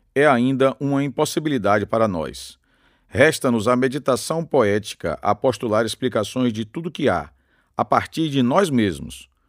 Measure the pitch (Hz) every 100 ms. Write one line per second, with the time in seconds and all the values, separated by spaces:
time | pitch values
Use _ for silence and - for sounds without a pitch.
0 | _ 135 147 123 127 131 135 - 139 139
1 | 143 120 151 165 156 135 98 104 98 113
2 | 110 85 69 - - - _ _ _ _
3 | _ 95 156 - 135 117 104 123 131 139
4 | 131 120 - 165 156 143 104 104 104 -
5 | 85 73 - 107 131 117 120 107 113 -
6 | 127 110 101 127 123 110 110 165 170 165
7 | 131 87 73 _ _ _ _ - 117 123
8 | - 156 160 139 123 170 185 127 101 73
9 | - - - _